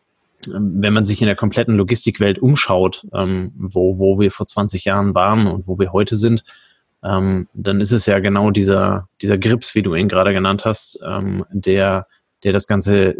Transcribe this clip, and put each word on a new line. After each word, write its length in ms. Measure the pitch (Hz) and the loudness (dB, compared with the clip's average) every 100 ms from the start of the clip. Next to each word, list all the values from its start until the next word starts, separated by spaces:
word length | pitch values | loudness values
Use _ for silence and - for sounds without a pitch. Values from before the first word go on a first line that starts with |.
| _ _ _ _ - | _ _ _ _ -10
wenn 480 | 95 101 92 104 | -4 -4 0 0
man 100 | 107 | 2
sich 160 | 104 104 | 0 0
in 60 | 107 | 0
der 100 | 98 | 0
kompletten 400 | 104 101 101 104 | -2 0 2 2
Logistikwelt 640 | 95 117 - - 101 92 | 2 0 -2 0 0 2
umschaut, 680 | 131 143 - 92 92 - - | 2 2 2 2 0 -2 -10
ähm, 400 | 101 92 92 92 - | -4 -2 -2 -6 -8
wo, 420 | 95 92 92 95 | -6 0 0 2
wo 200 | 95 98 | 2 2
wir 120 | 101 | 2
vor 160 | - 104 | 0 -6
zwanzig 380 | - 101 95 | -4 -4 -2
Jahren 300 | - 98 98 | -2 0 0
waren 320 | 92 98 110 101 | 2 2 2 2
und 200 | 92 92 | -2 -4
wo 120 | 92 | -2
wir 140 | 92 | 0
heute 240 | 95 104 107 | 0 0 2
sind, 260 | 113 117 - - _ _ _ _ | 2 0 -2 -20 _ _ _ _
ähm, 440 | - 95 98 92 - | -4 -2 0 -2 -4
dann 280 | - 98 98 | -8 -2 0
ist 120 | 101 | 2
es 140 | 117 107 | 0 2
ja 120 | 98 | 0
genau 320 | 98 101 104 | 2 2 2
dieser, 580 | 101 98 95 95 98 92 _ | 2 2 2 2 -2 -6 _
dieser 160 | 101 98 | -2 0
Grips, 380 | 110 117 - | 2 0 -2
wie 80 | 107 | -2
du 120 | 98 | 0
ihn 140 | 82 98 | 0 0
gerade 240 | 92 95 | 2 2
genannt 320 | 95 95 101 | 2 0 0
hast, 340 | 113 107 - - 82 | -2 -4 -8 -12 -10
ähm, 380 | 98 98 95 - | -6 -6 -6 -6
der, 560 | 98 95 98 98 95 - _ _ _ | -6 0 2 2 -2 -6 _ _ _
der 80 | 101 | -2
das 140 | 98 - | -2 0
ganze, 420 | 101 92 101 92 | -2 2 2 2